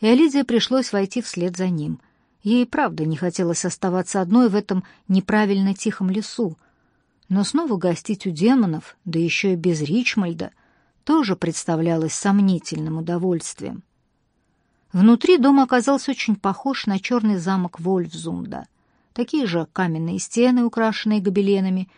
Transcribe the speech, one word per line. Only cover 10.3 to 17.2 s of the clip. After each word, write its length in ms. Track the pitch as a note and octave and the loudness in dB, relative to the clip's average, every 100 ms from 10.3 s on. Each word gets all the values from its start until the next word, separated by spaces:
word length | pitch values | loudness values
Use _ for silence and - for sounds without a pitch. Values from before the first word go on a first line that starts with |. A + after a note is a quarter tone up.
| E3 - - _ _ _ _ | -4 -10 -14 _ _ _ _
тоже 300 | - D#4+ A#3+ | 0 0 2
представлялось 800 | F3+ F3 D#3 - D#3+ E3 E3 D#3+ | -2 -4 -4 -2 -2 0 0 -2
сомнительным 840 | - G3+ G3+ G3 F3 - D#3 D#3 D#3+ | -2 0 2 4 2 -2 -8 -6 -6
удовольствием. 840 | E3 F3 F#3 E3+ - - - - - _ _ _ _ _ _ _ _ _ _ | -4 -2 -2 -2 -4 -12 -12 -12 -18 _ _ _ _ _ _ _ _ _ _
Внутри 460 | F3+ G#3 A#3 - F4+ | 4 6 6 6 6
дом 220 | B3+ C#4 | 6 4
оказался 500 | C4 B3+ A#3 C#4 - | 4 2 2 0 0
очень 260 | C4+ - G3+ | -4 -2 -2
похож 500 | G3 F#3+ C4+ C4 - | -2 -4 -4 -4 -2
на 120 | F#3+ | -4
черный 400 | - B3 | -2 0